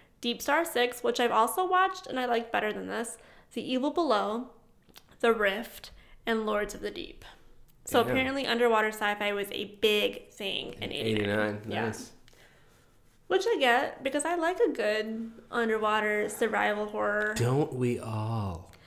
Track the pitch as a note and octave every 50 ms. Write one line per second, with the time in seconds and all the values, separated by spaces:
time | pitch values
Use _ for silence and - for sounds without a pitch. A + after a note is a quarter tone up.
0 | - _ _ _ - A#3+ A#3+ - - - C#4+ D#4 E4+ E4 - A#3+ B3 B3 B3 -
1 | - A#3+ A#3 - A#3+ A#3 A3 A3 A3 A#3+ - F4+ F#4 F4+ F#4 F4+ F#4+ F#4+ F#4+ -
2 | - - - C4 B3+ B3 A#3+ A#3 A3+ A3+ - G#3 G#3+ G#3+ G#3 G3 F#3 F#3 G3 G#3+
3 | A#3+ A#3 - - - - - - - _ - A#3 G#3 - B3+ B3+ B3+ D4 D4 F4
4 | E4+ - A3 G3+ G3 G3+ G#3+ A#3+ B3+ - - - - - _ _ _ - - -
5 | - - - - - A#3 A3+ A3 G#3+ G3 F#3+ G#3+ A#3 - - - - - - -
6 | - - - - - A#3 A3+ A3 G#3+ G#3+ G#3+ G#3 G#3 G3+ G3+ F#3 - G#3 G3+ -
7 | - - - - - - - - - - - - - - - - - - - B3
8 | A3+ A#3+ B3+ C4 C4 C4 C4+ C#4 C4 - A#3 A#3 A#3+ A#3+ A3+ G#3+ G#3+ G#3+ G#3+ -
9 | A3 G#3 G#3 G#3 G#3 G#3 G3+ G3+ G3 G3 - - G3+ G3 - - - G#3+ G#3+ G#3
10 | G#3 G3+ - - - - - - G3 G3 - - - - - - - - - -
11 | - A2+ A2 G#2+ G#2 G2+ G2+ G#2+ G#2+ G#2+ G#2 G#2+ G#2+ A2 G#2 G#2 A2+ A2 A2 -
12 | - - - - - - - - - - - - - - - _ _ _ _ _
13 | _ _ _ _ _ - F4+ F#4+ F#4 A#4 A#4 D#4+ C4+ B3 A#3 B3+ C#4+ - - -
14 | B3+ C4+ C4+ D4 D4 D#4+ F4 F4 D#4+ E4+ F#4 G4+ A#4+ E4+ - - G#3 G#3+ G#3+ A3
15 | G#3+ A3 A3 A3 A3+ A3+ - - - - - A#3+ A#3 A3+ A3 G#3+ G#3+ G#3+ G#3+ G#3+
16 | G#3 G#3+ G#3 G#3 G#3 G#3 - - A#3+ A3+ G#3+ G3+ G#3 G#3 G#3 G#3 G#3+ G#3 G#3+ G#3+
17 | G#3+ G#3 G#3 G#3 G#3+ G#3+ G#3+ A3 A#2 B2 C3 C#3+ D#3 D#3 - B2 B2+ A#2+ A#2+ -
18 | A#2 A2+ A2 A2 G#2+ A2 A2+ A2+ G#2 G2 F2 D#2+ - - - - -